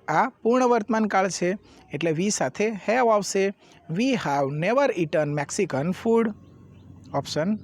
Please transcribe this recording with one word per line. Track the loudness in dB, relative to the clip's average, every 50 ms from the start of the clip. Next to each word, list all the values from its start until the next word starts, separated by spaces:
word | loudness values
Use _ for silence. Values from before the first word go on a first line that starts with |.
| _ -2
આ | 0 0 0 0
પૂર્ણ | -2 _ 0 2 2 4 4
વર્તમાન | 4 2 2 2 0 0 0 0 2
કાળ | 2 0 0 0
છે, | -2 -2 -2 -2 -2 -4 -10 -18 -20 -20 -14 -12
એટલે | -8 -4 -2 -2
we | 0 0 0 -2
સાથે | 0 -2 -2 -2 -2 -2 -2 -2
have | -4 -4 -2 0 0 2 4 4
આવશે. | 2 2 0 0 -2 0 0 0 -2 _ -14 -20 -20 -18 _ -6
"We | -2 0 0 0 0
have | 0 0 0 0 0 0 0
never | 0 -2 0 0 2 2 2 2 2
eaten | 0 -2 0 0 0 0 0 0
Mexican | -2 -4 -4 -2 -2 -2 -2 -2 -2 -2 -2
food." | -4 -2 0 2 2 2 2 0 -4 -8 -16 -20 -20 -20 -20 -20 -20 -20 -20 -20 -20 -20 -14 -8
ઓપ્શન | -6 -6 -6 -4 -4 -2 -2 -2 -2 -4